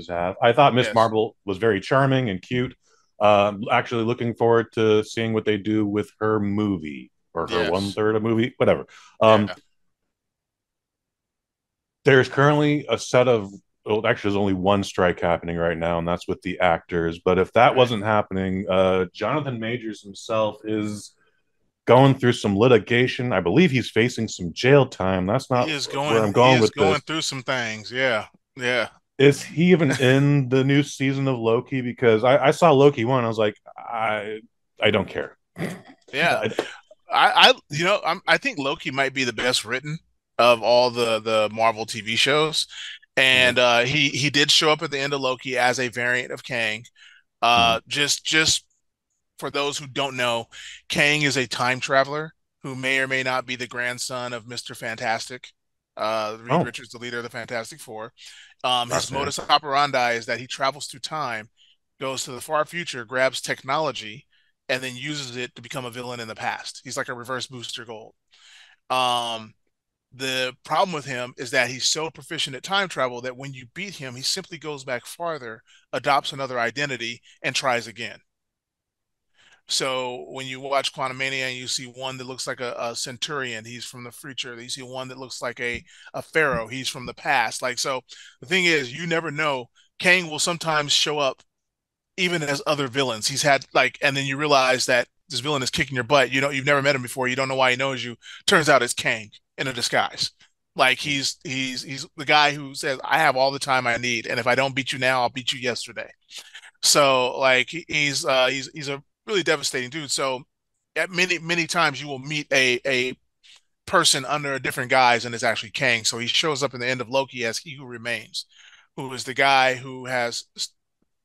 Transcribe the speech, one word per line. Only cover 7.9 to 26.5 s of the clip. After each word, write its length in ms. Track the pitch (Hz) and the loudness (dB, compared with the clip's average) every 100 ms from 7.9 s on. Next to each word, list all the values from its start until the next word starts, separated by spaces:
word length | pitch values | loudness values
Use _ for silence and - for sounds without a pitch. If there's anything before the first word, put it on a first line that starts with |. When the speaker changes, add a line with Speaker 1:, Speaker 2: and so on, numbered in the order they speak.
| 107 107 110 | 0 0 0
Speaker 1:
of 80 | |
movie, 300 | 110 113 120 - | 0 2 0 2
whatever. 280 | 120 78 - - - _ | 2 2 0 -18 -20 _
Um, 280 | 110 107 101 | 8 8 6
Speaker 2:
Yeah. 60 | 90 _ _ _ _ _ _ _ _ _ _ _ _ _ _ _ _ _ _ _ _ _ _ _ _ | -4 _ _ _ _ _ _ _ _ _ _ _ _ _ _ _ _ _ _ _ _ _ _ _ _
Speaker 1:
there's 260 | 143 135 120 | 4 6 6
currently 560 | - 143 147 151 147 - | 4 4 6 4 0 0
a 80 | 110 | -4
set 300 | - 127 123 | 2 4 6
of, 240 | 117 98 98 _ _ 110 | 4 0 -10 _ _ -2
well, 200 | 107 110 | 0 2
actually, 260 | - 101 | 0 0
there's 80 | 101 | 0
only 140 | 101 | 0
one 300 | 92 92 101 | 2 2 2
strike 360 | 92 - 90 85 | 0 2 2 2
happening 380 | 87 82 85 85 | 0 0 -2 -2
right 200 | 85 80 | -2 0
now, 220 | 85 85 | -2 -2
and 80 | 85 | -2
that's 200 | 87 - | -4 -4
with 140 | 87 | -6
the 180 | 92 90 | -6 0
actors. 600 | 90 82 - 87 82 82 | 2 2 -2 -2 -2 -2
But 160 | 92 90 | 0 2
if 120 | 92 | 2
that 220 | 113 131 131 | 6 6 6
Speaker 2:
Right. 0 | |
Speaker 1:
wasn't 280 | 123 113 | 4 2
happening, 640 | 107 107 - 95 95 95 98 | 0 0 0 -4 -4 -4 0
uh, 360 | 92 92 92 90 | 2 4 2 -2
Jonathan 460 | - 104 147 135 117 | -4 -4 -2 -4 -6
Majors 420 | 113 120 110 101 | -6 -6 -8 -12
himself 560 | 101 95 - 110 107 107 | -16 -16 -4 -2 -2 -2
is 500 | 107 107 107 104 - _ _ _ _ _ _ _ - | -4 -2 -2 -6 -12 _ _ _ _ _ _ _ 6
going 300 | 120 139 135 | 8 8 6
through 180 | 123 | 2
some 240 | 120 107 98 | 2 2 4
litigation. 760 | 123 113 95 120 127 - 123 | 6 6 6 2 2 0 -2
I 80 | 95 | 0
believe 300 | 87 117 180 | 2 4 4
he's 180 | 131 101 | 2 0
facing 360 | 110 123 - 110 | 2 2 0 -6
some 260 | - 87 | -6 -8
jail 340 | - 123 143 127 | 0 6 6 6
time. 380 | - 92 95 92 | 0 0 0 0
That's 220 | 127 - | -2 0
not 180 | 127 160 | 0 0
Speaker 2:
He 20 | |
is 160 | 147 123 139 147 | -2 -4 -4 0
Speaker 1:
where 140 | 113 | 2
Speaker 2:
going, 20 | |
Speaker 1:
I'm 80 | 104 | 2
going 280 | 104 123 | 6 8